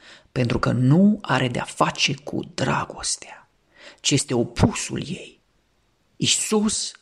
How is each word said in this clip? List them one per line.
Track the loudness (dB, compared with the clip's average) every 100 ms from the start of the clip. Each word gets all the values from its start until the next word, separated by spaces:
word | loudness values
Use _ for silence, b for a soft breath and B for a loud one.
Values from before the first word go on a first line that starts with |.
| b b b
pentru | -2 0 0
că | 0
nu | 2 4 6 6 4
are | 0 0 0
de-a | -2 -6
face | 0 0 0 -4 -4
cu | -6 -8 -8
dragostea, | -4 -2 -2 -6 -8 -8 -8 -10 -20 _ _ _ B B B
ci | 0
este | 0 0
opusul | -2 -2 2 2 2 -6 -8
ei. | -8 -10 -14 -20 _ _ _ _ _ _ _ _
Iisus | 0 0 0 0 0 -2 -6 -6